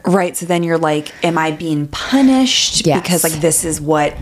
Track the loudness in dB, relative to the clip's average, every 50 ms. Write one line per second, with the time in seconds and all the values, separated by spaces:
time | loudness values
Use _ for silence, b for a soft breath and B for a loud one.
0 | -2 0 2 2 2 0 -4 -6 -4 -2 0 0 0 0 0 0 0 0 0 -2
1 | -4 -6 -8 -4 -2 -2 0 0 0 -2 -4 -4 -4 -4 -2 -2 -2 -4 -6 -8
2 | -6 0 2 4 6 6 6 4 4 2 2 0 -2 -2 -2 0 2 2 2 2
3 | 0 0 0 0 0 -2 -2 0 0 0 0 0 -2 -2 -4 -4 -2 0 0 2
4 | 2 0 -2 -4